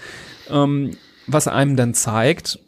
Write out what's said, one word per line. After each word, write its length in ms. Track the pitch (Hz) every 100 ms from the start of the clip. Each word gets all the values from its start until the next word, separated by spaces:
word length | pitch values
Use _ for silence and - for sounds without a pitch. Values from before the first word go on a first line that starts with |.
| - - - - -
ähm, 460 | 147 143 143 139 - - _ -
was 220 | 151 -
einem 280 | 117 143 127
dann 200 | 120 113
zeigt, 640 | - 110 123 170 - -